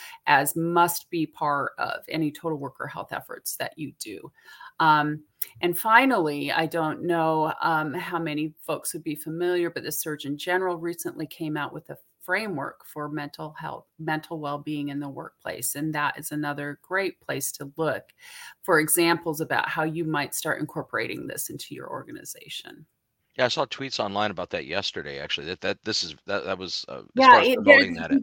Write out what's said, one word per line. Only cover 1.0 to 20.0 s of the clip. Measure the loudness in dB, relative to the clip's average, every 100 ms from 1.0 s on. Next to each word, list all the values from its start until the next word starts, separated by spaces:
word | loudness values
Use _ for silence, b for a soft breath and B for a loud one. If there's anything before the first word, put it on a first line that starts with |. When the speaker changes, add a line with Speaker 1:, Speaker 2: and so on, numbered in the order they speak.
| -6
Speaker 1:
be | -4
part | -4 -2 0 0 -2 -4
of | -6 -6 -4
any | -2 -2
total | -2 -4 -4
worker | -6 -8 -8
health | -8 -8
efforts | -8 -8 -10 -8 -6
that | -6 -6
you | -12 -10
do. | -12 -12 -14 B B B B _
Um, | 6 6 4 -2 -8 _ B B
and | -2 0
finally, | 6 8 8 4 2 0 0
I | 0 0
don't | 0 0 -2
know, | 0 2 4 4 2 0
um, | 0 2 0
how | -4 -4 -4
many | -2 -2 -4 -6
folks | -6 -4 -4
would | -8
be | -6
familiar, | -8 -6 -2 0 2 0
but | -2
the | -6
Surgeon | -6 -6 -6 -6 -6
General | 0 0 0 -2
recently | -4 -6 -8 -6 -10
came | -6 -6 -4
out | -4
with | -8 -14
a | -18 _ _
framework | -2 -2 -2 -4 -6 -10 -16
for | -8 -6
mental | -6 -6 -8 -12 -10
health, | -10 -10 -14 _
mental | -2 -2 -2 -8
well-being | -4 -6 -4 -4 -4
in | -4
the | -8
workplace. | -10 -12 _ -10 -6 -6
And | -4 -2
that | 0 -2 -2
is | -6
another | -4 -4 -4 -6 -10
great | _ -2 -2 -4
place | -6 -4 -4
to | -8 -12 -2
look | 0 0 -4 _ B B B B
for | 4 4
examples | 6 4 6 4 0 -4
about | 0 0 0
how | 0
you | -2 -2